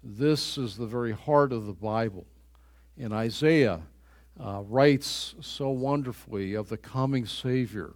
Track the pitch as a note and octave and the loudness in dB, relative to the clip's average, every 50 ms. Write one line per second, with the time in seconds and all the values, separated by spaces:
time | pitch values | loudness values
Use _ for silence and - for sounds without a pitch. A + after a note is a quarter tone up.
0 | - A#2+ G#2 G#2 C3+ D3+ D#3 C#3+ - - - D3 C3 A#2 F#2 G2+ A#2+ A2 A2+ B2 | -14 -14 -6 0 2 2 2 2 0 -4 -4 -4 -6 -6 -6 -6 -8 -6 -4 -4
1 | A#2+ A#2 G#2+ - - - D3+ D3 C#3+ C#3 B2+ A2+ G#2+ G#2 G2 F2 G2+ G#2+ G#2+ A2+ | -2 -2 -4 -4 -2 4 6 6 6 4 2 -4 -4 -6 -10 -6 -4 -2 0 0
2 | A2+ A2+ F#2+ F#2 E2 - _ _ _ _ _ _ _ _ _ _ _ _ _ - | 0 0 -4 -8 -16 -18 _ _ _ _ _ _ _ _ _ _ _ _ _ -10
3 | C3+ A2 G#2+ G#2+ A2+ A#2 G#2+ - D3 D#3 E3 D#3+ C#3 A2+ F#2 E2 D#2+ - _ _ | -8 -4 -4 -2 -2 -2 -2 2 4 6 6 6 6 4 4 0 -6 -14 _ _
4 | _ _ - - _ _ _ - C3+ G#2+ G2 G2+ G2+ G2 A2 C3 C#3 D3 C#3+ B2+ | _ _ -20 -20 _ _ _ -12 -10 -8 -8 -8 -8 -2 4 6 6 6 6 4
5 | - - - - - - - - D3 - - - C#3+ C3+ C3+ B2+ B2+ C3+ C#3 D3 | 0 -4 -6 -6 -8 -10 -12 -14 -14 -14 -10 -6 -4 -2 -2 -2 0 0 0 0
6 | C#3 B2+ A#2 - - - - G2+ G2 F#2+ G2+ G#2+ G#2+ G2 A2+ G#2+ - - - C3 | -2 -4 -8 -10 -12 -8 -6 -4 -4 -2 -4 -4 -4 -6 -8 -10 -10 -8 -4 -2
7 | C3 C3+ C#3 C3 A#2+ G2 - - - C3 B2+ B2+ B2+ G#2+ G2+ G#2+ E2 - - | 0 0 0 0 -2 -2 -8 -6 -2 0 0 0 0 -2 -4 -8 -8 -10 -12